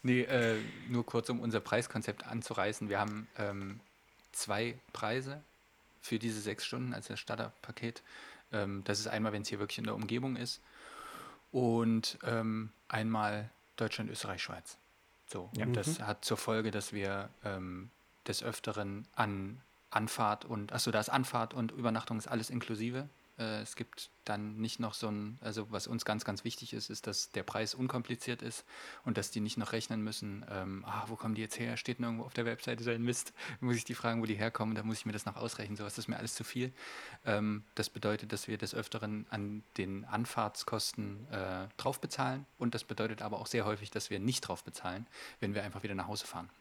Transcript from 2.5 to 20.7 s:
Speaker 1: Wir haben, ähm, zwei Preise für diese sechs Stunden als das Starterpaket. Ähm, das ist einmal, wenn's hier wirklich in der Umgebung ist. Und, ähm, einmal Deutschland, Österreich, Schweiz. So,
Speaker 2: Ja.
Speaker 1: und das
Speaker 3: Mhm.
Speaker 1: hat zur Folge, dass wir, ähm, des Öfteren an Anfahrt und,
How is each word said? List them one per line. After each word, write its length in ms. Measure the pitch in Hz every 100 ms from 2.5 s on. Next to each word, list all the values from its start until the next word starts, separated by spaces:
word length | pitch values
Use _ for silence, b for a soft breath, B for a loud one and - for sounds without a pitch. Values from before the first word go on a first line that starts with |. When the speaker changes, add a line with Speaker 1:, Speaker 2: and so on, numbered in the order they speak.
| 110 101 107 107
Speaker 1:
Wir 120 | 101
haben, 280 | 104 104 110 -
ähm, 420 | 101 98 98 104 - _ _ - -
zwei 460 | - - 101 120 120 -
Preise 480 | - 107 127 135 147 - _ _ _ _ -
für 180 | - 110
diese 200 | 113 107
sechs 260 | 104 104
Stunden 280 | - 120 127
als 140 | - -
das 120 | 117
Starterpaket. 840 | - 113 113 - - - 117 - B B B B -
Ähm, 300 | 107 101 98
das 140 | 98 101
ist 80 | 107
einmal, 260 | 107 110
wenn's 160 | 104 101
hier 100 | 101
wirklich 200 | 101 -
in 40 |
der 120 | 110
Umgebung 400 | 107 104 117 135
ist. 260 | 120 120 - B B B B B B B B -
Und, 680 | 127 120 117 113 113 - -
ähm, 460 | 123 117 110 110 110 - _
einmal 640 | 110 110 110 107 104 110 - -
Deutschland, 340 | - 110 - 110
Österreich, 320 | - 104 90
Schweiz. 360 | - - - - _ _ _ _ -
So, 200 | 101 92 117
Speaker 2:
Ja. 80 |
Speaker 1:
und 80 | 113
das 260 | 120 113 170
Speaker 3:
Mhm. 80 | 104
Speaker 1:
hat 160 | 104
zur 140 | - 107
Folge, 340 | - 110 110
dass 220 | 101 -
wir, 360 | 104 98 98 101 -
ähm, 460 | 107 95 92 90 110 _ _ _ -
des 160 | -
Öfteren 640 | 117 - - 104 101 98 -
an 460 | - 107 98 95 123 - _ _
Anfahrt 560 | 107 110 - 107 107
und, 280 | - 110 104